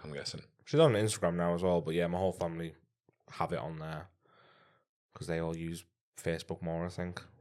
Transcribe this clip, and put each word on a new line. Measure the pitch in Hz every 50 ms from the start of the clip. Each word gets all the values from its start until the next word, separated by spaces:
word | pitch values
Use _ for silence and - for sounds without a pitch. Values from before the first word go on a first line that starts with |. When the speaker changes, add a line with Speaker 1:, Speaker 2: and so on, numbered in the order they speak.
| -
Speaker 1:
I'm | 78 73
guessing. | 69 69 - - 78 - - _ _ _
Speaker 2:
She's | - - 151
on | 165 143 113
Instagram | 101 107 110 104 - - 87 85
now | 87 87 87 87
as | 87
well, | 95 90 87 85
but | 76 80 80
yeah, | 85 85 85
my | 87 90
whole | 95 92 87
family | - 87 85 82 82 85 82 80 - _ _ _ _ _ _ _ _ _ -
have | - - 165 160
it | 170 -
on | - - 160 156
there | 156 - 160 - - - _ _ _ _ _ _ - - - _ _ _ _ _ _ _ _ _ _ _ -
'cause | - - 85
they | 82 82
all | 82 82 82
use | 82 82 82 85 82 - _ _ _ _ _ _ -
Facebook | - 85 82 82 - - 85 - 85
more, | 82 82 82 87
I | 90
think. | - - 87 90 87 - - - - -